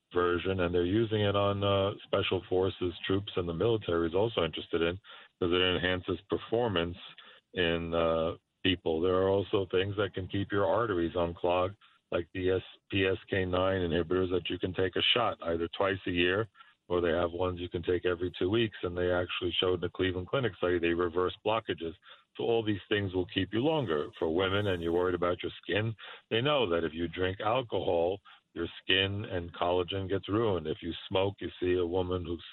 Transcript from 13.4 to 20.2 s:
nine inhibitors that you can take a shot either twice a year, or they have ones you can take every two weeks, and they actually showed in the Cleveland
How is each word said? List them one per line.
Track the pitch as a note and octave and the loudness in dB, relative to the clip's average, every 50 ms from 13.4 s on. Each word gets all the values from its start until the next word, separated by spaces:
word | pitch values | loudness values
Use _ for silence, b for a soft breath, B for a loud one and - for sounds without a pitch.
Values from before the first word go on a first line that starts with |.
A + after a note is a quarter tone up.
| F#2 | 0
nine | F#2 F2+ F2+ F#2 F#2+ F#2+ F#2+ | 2 2 2 2 2 2 0
inhibitors | F2+ E2+ D#2 E2+ E2+ D#2+ F2+ F#2 F#2 F2+ | 0 2 2 0 0 2 2 0 2 2
that | F#2 F2+ D#2+ - | 0 -2 -2 -2
you | F#2 F2+ | -6 -4
can | - F#2 F2 | -4 -4 -2
take | - F#2+ F#2 - | 0 -2 0 0
a | F#2+ - - - | 0 0 2 2
shot | B2 A#2 G#2 F2 - | 2 2 0 -2 -4
either | - E2+ E2+ E2 E2+ E2+ | -4 -4 -2 -2 -2 -4
twice | - - G2 F#2+ G2 G2 - G2 | -2 -2 0 0 0 -2 -4 -4
a | |
year, | F2+ F2 F2 F2+ F#2 G2+ A2+ - b b b b b b _ - | 0 2 2 2 2 2 -2 -4 b b b b b b _ -2
or | F2 F2+ | 0 2
they | F2 E2+ | 2 2
have | D#2+ E2+ F2 E2+ | 2 2 0 0
ones | E2 E2+ F#2 F2+ F2+ F2 | 0 0 -2 -2 -2 -4
you | F2 F2 | -8 -6
can | - F2+ | -6 -4
take | F2 - F2+ F2 - | 0 0 0 2 2
every | F2+ F2+ E2+ F2+ F2+ | 0 0 0 -2 -4
two | - - F#2 F2+ | -2 0 0 2
weeks, | G#2 A#2 A#2 A2 - - | 2 2 2 0 -2 -6
and | - F2+ F2 F2 | -6 -6 -2 0
they | F2+ F2+ | 0 2
actually | F2+ F2+ F2+ F2 - - F#2 F2+ E2 - | 2 0 0 -2 -4 -4 -4 -2 0 2
showed | - F#2 F#2 | 2 2 2
in | F2 | 0
the | E2+ F2 | -2 -6
Cleveland | - - F#2 F#2+ F2+ F#2 | -2 0 0 0 0 -2